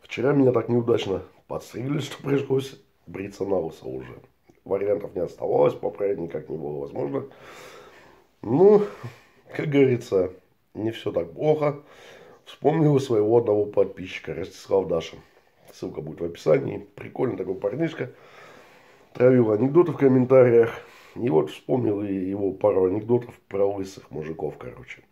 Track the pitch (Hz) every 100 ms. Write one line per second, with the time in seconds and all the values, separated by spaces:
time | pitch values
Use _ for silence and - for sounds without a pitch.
0 | - - 123 143 131 117 110 120 113 110
1 | 101 92 - _ _ 73 - 104 131 147
2 | 123 - 139 139 - 135 135 - _ _
3 | - 90 101 - 98 95 80 - 64 65
4 | 64 58 _ _ _ _ - 98 101 101
5 | - 92 82 - - - 73 - - -
6 | 101 98 82 78 73 82 73 73 71 113
7 | 139 139 - - - - - - - -
8 | - _ _ _ 101 135 196 208 196 -
9 | 123 - _ _ - - 160 139 131 120
10 | - 95 90 - _ _ _ - 110 110
11 | 107 90 82 82 151 151 147 143 - -
12 | - - - - - - 139 160 151 139
13 | - 113 104 120 113 104 104 - 95 -
14 | 90 - - 80 90 - - 98 85 85
15 | 80 - _ _ _ _ _ - 95 -
16 | 76 78 85 85 156 143 123 101 - -
17 | 110 - 131 101 92 95 101 123 165 -
18 | 127 - - - - - - - _ _
19 | _ - 123 127 110 107 131 160 170 143
20 | 139 131 123 131 123 117 113 - - -
21 | - - 117 156 - - - 135 113 101
22 | 104 95 92 98 98 90 104 95 92 101
23 | 110 120 120 - _ 98 98 101 95 -
24 | - 71 78 80 76 71 62 60 62 -
25 | _